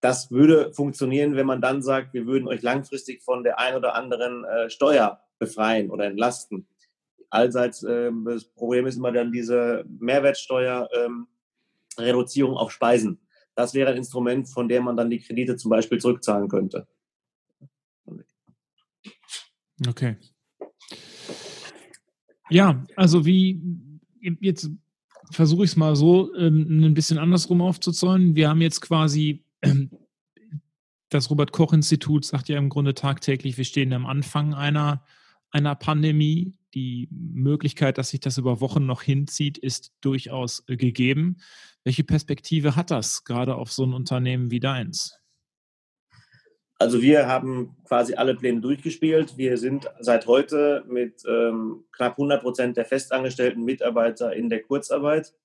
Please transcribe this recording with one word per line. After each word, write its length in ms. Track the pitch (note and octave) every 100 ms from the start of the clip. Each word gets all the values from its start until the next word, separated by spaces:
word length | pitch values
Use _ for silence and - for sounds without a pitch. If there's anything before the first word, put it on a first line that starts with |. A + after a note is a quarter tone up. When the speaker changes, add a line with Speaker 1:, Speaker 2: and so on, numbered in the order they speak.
Speaker 1:
Das 300 | B2+ B2+ -
würde 420 | B2 D3+ D#3+ D3+
funktionieren, 640 | - C#3+ C3+ C3 C3+ D3 C3+
wenn 100 | C3+
man 140 | B2+
dann 220 | B2 C3+
sagt, 320 | C3 C3+ C3
wir 120 | B2+ A#2
würden 220 | C3+ B2
euch 140 | A#2+
langfristig 600 | A#2+ C3 C#3 C3+ - B2
von 220 | - B2+
der 160 | B2 -
ein 160 | B2+ C3
oder 180 | A#2+
anderen, 500 | A#2 B2+ A#2+ B2 B2
äh, 260 | - A2+ A2+
Steuer 500 | - C#3 C#3+ G#2+ - _ _
befreien 520 | A2 - A2 A2+ G2+
oder 160 | G2+ G2+
entlasten. 600 | G2 A#2+ B2 - G2 F#2 _ _ _ _ _ _
Allseits, 520 | G#2+ B2 B2 B2 A2
ähm, 420 | A2 A#2+ A#2+ A2+
das 200 | A2 A#2
Problem 420 | G#2+ _ A#2+ B2 C3
ist 100 | B2+
immer 160 | B2+
dann 200 | A#2 A#2+
diese 520 | A#2 A2+ B2 A#2+ A2+ - -
Mehrwertsteuer, 880 | A2+ C#3 C#3 C#3 - C3 B2+ B2 A2+ B2
ähm, 300 | A#2+ A#2+ A#2+ _ _ _ _ _ _ -
Reduzierung 580 | A#2 B2 B2 C#3 C3+ B2
auf 140 | A2+
Speisen. 500 | - A#2 A#2+ A2 F2+ _ _ _ -
Das 160 | A#2+
wäre 160 | C#3 C3+
ein 60 | B2+
Instrument, 520 | B2+ B2+ A#2+ C3 C3
von 200 | - A#2+
dem 160 | B2
man 120 | B2 A#2
dann 140 | A#2
die 80 | A#2
Kredite 380 | - A#2 B2+ B2
zum 140 | A2+
Beispiel 280 | A2 A2+ A#2+
zurückzahlen 480 | B2 A#2+ - G#2 G2+
könnte. 380 | G2 F#2+ F2+ - _ _ _ _ _ _ _ C#3 _ _ _ - - - _ _ _ _ _ _ _ - _ _ - - _ _ _ B2+
Speaker 2:
Okay. 280 | A#2 B2+ G#2+ _ _ _ _ - _ - - - - - - - - - - - - _ _ _ _ -
Ja, 340 | E3 G3 C3 C3+ -
also 280 | F#3 E3+
wie, 360 | D3+ F#3 F#3 F#3+ E3+ F3 C#3 D3+ _ _ F#3 E3+
jetzt 300 | G3 F3+ D#3 D3+ _ _ _ _ _
versuche 320 | - D#3+ E3+
ich's 120 | G3 D#3+
mal 200 | D#3 D3
so, 380 | D3+ F3+ F#3+ -
ähm, 480 | E3+ D#3 D#3 D#3
ein 100 | D#3
bisschen 240 | D3+ D#3 D#3+
andersrum 420 | D#3+ F3+ - F3
aufzuzäunen. 760 | F3+ F#3 - E3+ F3+ F#3 F3+ D#3
Wir 140 | D3+
haben 100 | D#3+
jetzt 220 | E3 -
quasi, 600 | - D#3+ D#3 D3 D3+ D3 _ _
ähm, 280 | C#3 C#3 C3+ - _ _ _ _ _ D3+ _ _ _ _ _
das 220 | D3 B2+
Robert-Koch-Institut 960 | D3+ C#3+ - E3+ D#3+ D3+ D#3 - D3+
sagt 240 | C#3 C#3+ -
ja 100 | C#3+
im 100 | C#3
Grunde 260 | C#3+ C#3
tagtäglich, 640 | C3 C#3 C#3 - C3+ C3+ B2
wir 80 |
stehen 280 | B2+ - C3
am 120 | B2+ B2+
Anfang 480 | C3+ C#3+ D3+ D3
einer, 480 | C#3+ C#3+ D3 D3 C#3+ _ _ _ _ _
einer 240 | D3 D3
Pandemie, 800 | C#3+ - D3+ D#3 D3+ D3+ D#3+ F#3 F#3+ _
die 340 | C3 B2+ B2 A#2+
Möglichkeit, 880 | - A2 B2+ C3 D3+ D3 - C#3+ C3
dass 120 | C3
sich 100 | C3
das 180 | - B2+
über 220 | B2+ A#2+
Wochen 260 | C3 D3+ C3+
noch 160 | B2+
hinzieht, 560 | - C#3 C#3+ - D3 D3
ist 340 | C3+ A#2+ - _
durchaus, 640 | C#3 C3+ - C3 B2 - -
äh, 80 | B2+
gegeben. 640 | B2+ A#2+ B2+ C#3 E3+ F3+ - - - _
Welche 200 | - C3
Perspektive 720 | - D#3 - C#3+ - D#3+ D3 C3
hat 140 | F3
das 340 | C#3+ G#2 -
gerade 300 | - A#2+ B2
auf 180 | B2 A#2+
so 120 | -
ein 100 | B2+
Unternehmen 560 | B2+ B2+ B2+ B2+ B2+ B2
wie 100 | A#2+
deins? 580 | B2+ C3 G#2 E2 - _ _ _ _ _ _ _ _ _ _ _ _ _ _ _ _ _
Speaker 1:
Also 220 | A#2 A#2+
wir 260 | B2+ D3+ B2+
haben 500 | C3 C3 B2+ B2 -
quasi 320 | _ B2 A#2+ A#2+
alle 180 | B2+
Pläne 260 | B2+ B2 A#2
durchgespielt. 800 | A#2 C#3 D#3+ D#3 D#3+ D#3+ D#3+ C3
Wir 180 | C3 A#2+
sind 340 | B2 C3+ C3+ -
seit 280 | A#2+ A#2 A2+
heute 580 | B2 D3 D3+ D3 C#3+ -
mit, 360 | B2 A#2+ _ -
ähm, 580 | A2+ A#2 A2+ A2 A2 _
knapp 260 | - B2 B2
hundert 240 | C#3+ C#3+
Prozent 340 | B2 B2 B2 A#2+
der 80 |
festangestellten 800 | A2+ C3+ B2+ C3 C3 C3 B2+ A#2
Mitarbeiter 680 | A#2 C3 A#2 A#2 A#2 A2+ A#2+
in 160 | G#2 A#2
der 120 | A2
Kurzarbeit. 720 | - C#3 C3+ C#3+ C#3+ D#3 D#3 _